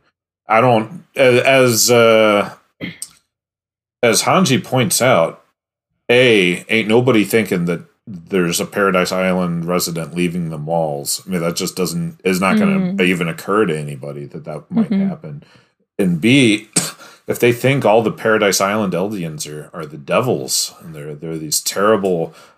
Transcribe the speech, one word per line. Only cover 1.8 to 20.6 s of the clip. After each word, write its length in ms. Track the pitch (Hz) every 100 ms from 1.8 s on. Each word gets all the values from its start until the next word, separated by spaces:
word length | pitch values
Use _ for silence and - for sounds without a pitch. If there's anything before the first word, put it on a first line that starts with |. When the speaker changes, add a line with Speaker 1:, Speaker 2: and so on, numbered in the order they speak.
| -
Speaker 1:
uh, 640 | 120 113 110 107 101 92 - _ _ - - - _ _ _ _ _ _ _ _ _
as 200 | 117 104
Hanji 420 | - 160 160 123
points 380 | - 131 104 -
out, 420 | 123 98 80 - _ _ _ _ _ _ -
A, 540 | 120 127 107 90 90 -
ain't 180 | 113 104
nobody 360 | 117 127 110
thinking 420 | 98 113 104 95 87
that 180 | 85 - _ -
there's 520 | 90 82 95 85 85
a 60 |
Paradise 480 | 92 104 98 92 90
Island 540 | 92 92 92 87 85 85
resident 480 | 90 87 82 78
leaving 340 | 87 90 87 82
the 80 | 78
malls. 640 | 76 85 80 71 69 - 95
I 40 |
mean, 100 | 90
that 140 | 85 82
just 200 | 90 -
doesn't, 420 | 87 85 82 -
is 160 | 92 92
not 180 | 95 101
gonna 360 | 101 98 185
Speaker 2:
Mm. 60 | 98
Speaker 1:
even 260 | 92 87 85
occur 380 | 82 - 104 101
to 120 | 78
anybody 460 | 73 69 71 71 71
that 180 | 82
that 260 | 73 76 -
might 180 | 208 214
Speaker 2:
Mm-hmm. 180 | 196 196
Speaker 1:
happen. 360 | 175 160 147 - _ _ _ _ -
And 200 | 92 82
B, 520 | 110 139 123 104 - - - -
<coughs> 280 | - - -
if 100 | -
they 140 | 120
think 320 | 120 131 139
all 160 | 104 110
the 80 | 107
Paradise 520 | - 113 110 104 92
Island 320 | 98 107 101
Eldians 520 | 82 98 104 82 76 76
are, 220 | 76 73
are 100 | 90
the 140 | 76 76
devils, 760 | 69 90 123 80 65 -